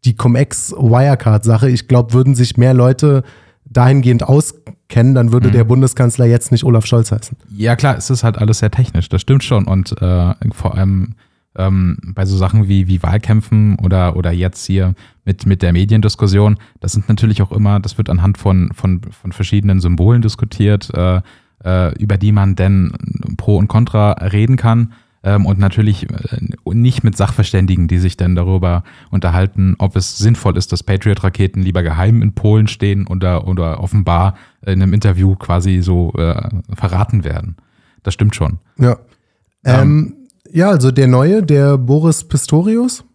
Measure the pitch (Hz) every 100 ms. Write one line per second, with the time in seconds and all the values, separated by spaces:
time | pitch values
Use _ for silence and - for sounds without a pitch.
0 | 123 107 120 120 143 - - - 120 120
1 | 135 104 117 107 110 110 131 123 - 123
2 | 117 123 131 127 120 - 123 127 123 131
3 | 151 139 - - _ _ - 123 123 139
4 | 123 120 - 139 - - - - _ 117
5 | 123 131 120 120 110 107 113 127 131 -
6 | 123 - 120 120 - 120 - 113 - 120
7 | 110 107 - - _ 101 110 120 143 127
8 | - 127 117 107 107 110 110 - 127 85
9 | - 90 - 135 - 117 - 95 92 -
10 | 90 90 87 - 110 - - - 95 98
11 | 95 - _ _ _ - 95 95 92 -
12 | 87 98 95 98 92 107 98 98 92 92
13 | - 101 - 107 - 107 107 98 95 95
14 | 90 87 85 87 90 - - 95 92 92
15 | - _ - 95 - 95 87 87 101 110
16 | 104 - 101 98 104 104 - _ 95 110
17 | - 107 110 107 101 104 104 101 101 -
18 | 104 87 92 - 104 92 87 - 98 90
19 | - - 92 - 92 101 101 95 87 85
20 | 90 120 110 - 107 - 104 104 - -
21 | 90 92 - _ _ _ 90 92 87 -
22 | 107 98 101 107 98 92 95 98 90 -
23 | - - - - - 101 104 110 117 110
24 | 104 - 92 104 117 131 117 117 113 -
25 | _ _ 98 101 98 98 98 101 107 98
26 | - - - - - - - 113 123 -
27 | 113 98 98 - 101 95 95 87 85 87
28 | 92 - 90 87 87 95 90 87 - -
29 | - 98 90 90 95 - 95 - 101 98
30 | 92 - 104 120 98 85 - - - 95
31 | 107 98 95 - 95 - 92 90 85 82
32 | 95 113 107 - 104 107 107 - 101 98
33 | 95 92 92 90 92 92 82 78 92 101
34 | 92 85 95 - - _ - 95 95 104
35 | 104 95 95 95 - 87 92 92 90 87
36 | 85 - 82 - - 95 - 101 101 -
37 | 107 107 85 80 - 82 _ _ _ _
38 | - - 104 - 76 87 _ - 123 120
39 | _ _ _ _ _ _ 139 127 143 151
40 | 156 - _ _ _ 165 185 180 131 127
41 | 131 127 147 214 165 147 139 139 123 147
42 | 165 160 - 147 - 151 190 226 247 -
43 | -